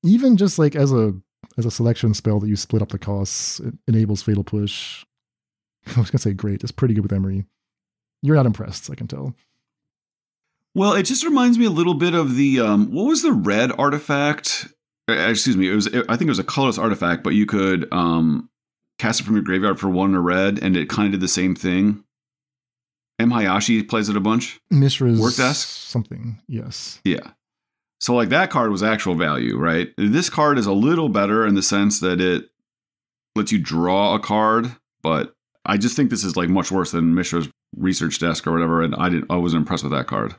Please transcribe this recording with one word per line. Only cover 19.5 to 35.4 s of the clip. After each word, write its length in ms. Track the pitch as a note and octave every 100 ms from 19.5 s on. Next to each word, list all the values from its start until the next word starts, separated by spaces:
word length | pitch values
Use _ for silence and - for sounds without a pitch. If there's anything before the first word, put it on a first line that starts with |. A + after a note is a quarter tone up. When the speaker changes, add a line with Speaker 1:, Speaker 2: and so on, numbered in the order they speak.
| F#2 G2+ F#2
Speaker 2:
for 80 | G2
one 220 | F2+ G2
in 60 | F#2
a 40 |
red, 380 | F2 F2+ G2 G#2
and 160 | F#2+ F2+
it 120 | D2
kinda 200 | - G#2
did 80 | G2+
the 80 | F#2
same 260 | - F#2
thing. 480 | F2+ F#2+ F2+ G2+ G#2 _ _ _ _ _ _ _ _ _ _ _ -
M 100 | A#2
Hayashi 520 | A#2+ G2+ F#2+ G#2+ A2
plays 240 | G#2 A2+ G#2
it 80 | G#2
a 40 |
bunch. 400 | G2+ A2+ - - _
Speaker 1:
Mishra's 500 | D3 C#3 - B2+ A2+
Speaker 2:
Work 140 | A2 B2+
Desk? 300 | B2+ C#3+ -
Speaker 1:
something, 720 | - - B2 G#2+ C3 A#2 G#2+ -
yes. 520 | A#2 A#2+ - - -
Speaker 2:
Yeah. 260 | F#2+ - - _ _ _ _ _ _ _
So, 140 | -
like, 140 | B2 A2
that 200 | C#3 F#3
card 200 | C3+ A2+
was 100 | F#2+
actual 320 | G#2+ G#2+ F#2+
value, 420 | E2 E2 C#2+ A#1 G#1+
right? 360 | D#2+ E2 F2+ -
This 320 | G#2 C3+ F3+
card 280 | - D3+ C#3
is 80 | G2+
a 60 |
little 360 | G2 B2+ E3+ D3+
better 380 | G#2 G2+ G#2+ A2
in 80 |
the 80 | G2+
sense 360 | F#2 G2+ G2+ G#2
that 200 | F#2 F2+
it 300 | F#2 F2 - _ _ _ _ _ _ _ _ -
lets 140 | -
you 60 | G#2+
draw 560 | C#2+ D#2+ F2 F#2+ G2+
a 60 | G#2+
card, 560 | - G#2+ G#2+ A2+ A#2+ A#2+ _ _
but 320 | D#2 D#2 - _